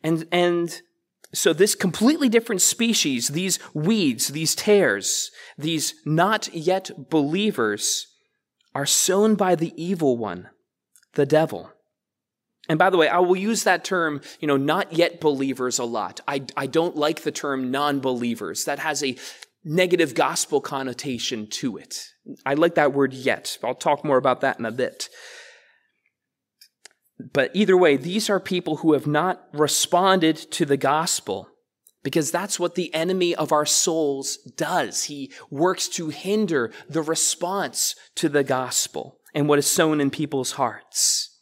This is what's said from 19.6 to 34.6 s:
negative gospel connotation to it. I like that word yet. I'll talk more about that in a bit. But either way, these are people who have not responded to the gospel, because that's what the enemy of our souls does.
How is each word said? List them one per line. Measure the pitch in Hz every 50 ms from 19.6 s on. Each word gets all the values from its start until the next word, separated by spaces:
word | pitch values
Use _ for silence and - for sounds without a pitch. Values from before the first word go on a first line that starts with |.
| _
negative | 160 151 180 185 180 175 170 165 143 117
gospel | 156 147 135 165 - - - 156 139
connotation | - - 147 139 135 131 120 120 - 147 127 117 - - 127 110 107
to | 104 - - - 131 98
it. | 82 - _ - - - - _ _ _ - - _ _
I | 135 139
like | 151 165 175 170
that | 175 147 147 135
word | 139 139 131 131
yet. | 131 127 131 113 - - - - - -
I'll | 113 131
talk | - - 160 147 143 -
more | 151 139
about | 127 127 131 127 -
that | - 135 123 -
in | 117
a | 113
bit. | 113 127 127 - - - - - - - - - - - - - - _ _ _ _ _ _ _ _ _ _ _ _ _ _ _ _ _ _ _ _ _ - _ _ _ _ - _ _ _ _ _ _ - 120 _
But | 143 131 - -
either | 185 214 175 185
way, | 180 180 160 143
these | 139 135 165 185 220 214 -
are | 208 185
people | 190 - 185 180 - - 160
who | 151 - 160 156
have | 135 113
not | 147 147 151 165 185 - - - _ -
responded | 147 151 143 - - - - - 175 185 190 190 190 160 160 156 156 - _
to | - - 170
the | 143 143
gospel, | 139 139 135 143 156 165 175 - - - - 98 92 - - _ _ _ _ _ _ _ _ _ _ _
because | 143 - 170 151 -
that's | - 175 190 202 - -
what | 170 175 175
the | - 175 - -
enemy | 156 165 180 190 190 180 170 175
of | - 156 143
our | 160 151 151
souls | 147 - - - 185 165 165 160 143 139 135 135 - - - _ - _
does. | -